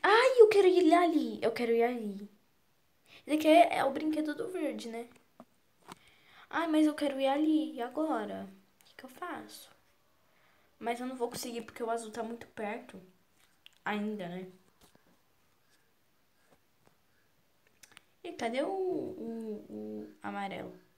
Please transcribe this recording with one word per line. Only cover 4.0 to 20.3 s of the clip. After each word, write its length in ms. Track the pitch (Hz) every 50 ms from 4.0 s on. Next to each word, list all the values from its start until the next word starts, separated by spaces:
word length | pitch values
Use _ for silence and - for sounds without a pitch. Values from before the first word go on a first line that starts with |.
| 311 311 302 302 311 302 294
do 140 | - - -
verde, 360 | 370 349 311 269 220 214 220 233
né? 180 | 226 233 240 247 - - _ _ _ _ - _ _ _ _ _ _ _ _ - - _ _ - _ _ _ _ - - - _
Ai, 160 | - 294 339
mas 200 | 330 302 311 311
eu 80 | 302 294
quero 240 | - 294 277 269 269
ir 60 | 269 269
ali. 460 | 277 294 311 311 311 294 262 - 247
E 40 | 254
agora? 640 | 233 254 - 294 311 311 262 226 208 202 190 190 196 190 190 - _ _ _ _
O 20 | _
que 100 | - _
que 80 | - -
eu 20 | 247
faço? 600 | - - 359 349 302 233 - 208 - - - - - _ _ _ _ _ _ _ _ _ _ _ _ _ _ _ _ _ _ _ _ _
Mas 180 | 220 233 240 240
eu 80 | 247
não 80 | 254 262
vou 140 | 247 233 240
conseguir 320 | 247 - - 254 233 233
porque 180 | 226 - - -
o 80 | 240 220
azul 200 | 233 233 226 214
tá 120 | 214 233 226
muito 220 | 226 233 233 - -
perto. 520 | _ - 214 202 208 254 - - - 190 180 - _ _ _ _ _ _ _ _ _ _ _ - _ _ _
Ainda, 440 | 202 208 208 208 214 214 202 180 170
né? 180 | 175 185 185 185 - - _ _ _ _ - _ _ _ _ _ _ _ _ _ _ _ _ _ _ _ _ _ _ _ _ _ _ _ _ _ _ _ _ _ _ _ _ _ _ _ _ _ _ _ _ - _ _ _ _ _ _ _ _ _ _ _ _ _ _ _ _ _ _ - _ - - _ _ _ _ - 349
E 20 | 330 -
cadê 220 | - 226 233 262
o, 80 | 302 381
o, 600 | 392 381 381 359 330 - - - - - 226 226 226 226 226 220 208 214 - - 214 214
o 300 | 214 214 214 214 214 208 - _ -
amarelo? 440 | 202